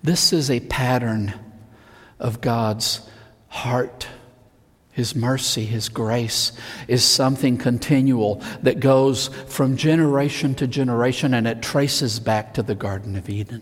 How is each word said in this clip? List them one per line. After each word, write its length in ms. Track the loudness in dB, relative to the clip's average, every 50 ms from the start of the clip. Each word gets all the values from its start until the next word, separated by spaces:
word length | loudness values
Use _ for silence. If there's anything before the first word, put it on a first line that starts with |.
This 300 | 2 0 2 4 4 4
is 180 | 4 2 2 2
a 100 | 0 0
pattern 720 | 0 -4 -2 -2 2 2 2 2 2 0 -2 0 -2 -4 -6 -8 -14 -20 -20 -20 -20 -20 -20 -20 -20 -20 -20 -20 -20 -20 _ -4
of 220 | -4 -4 -4 -2
God's 640 | -2 0 0 2 0 0 -2 -2 -2 -4 -4 -6 -8 -18 -20 -20 -20 -20 -20 _ _ _
heart, 580 | -14 -8 -4 -2 0 0 -2 -2 -6 -14 -14 -16 -16 -20 -20 -20 _ _ _ _ _ _ _ _ _ _ _ _
his 240 | _ -4 -4 -2 -2
mercy, 520 | -2 0 0 0 -2 -2 -4 -4 -4 -4
his 240 | -4 -4 -4 -4 -6
grace 640 | -6 -4 -2 0 0 0 -2 -2 -2 -2 -2 -4 -6 -8 -16 -14 -14 -14 -2 0
is 160 | 2 2 4
something 540 | 4 4 4 4 2 2 2 2 2 2 2
continual 840 | 2 0 0 0 2 2 4 4 6 4 4 4 2 0 0 -2 -6 -12 -12 0
that 180 | 0 0 0 4
goes 480 | 4 4 6 6 6 4 2 0 -4 -6 -8 -12 -14 -10
from 280 | -2 0 0 0 0
generation 800 | 2 2 2 4 4 4 4 4 2 2 0 -2 -2 -2 -2 0
to 120 | 0 -2
generation, 680 | -2 0 0 0 2 2 2 2 2 2 0 0 2 2
and 120 | 2 2
it 140 | 0 -2 -4
traces 600 | -6 -2 0 0 0 2 0 0 -2 -2 -4 -4
back 340 | 0 0 0 0 0 -4 -4
to 80 | -4
the 120 | -2 -2 -4
Garden 400 | -4 -4 -6 -6 -6 -6 -6 -6
of 140 | -6 -6 -6
Eden. 320 | -6 -6 -6 -8 -10 -14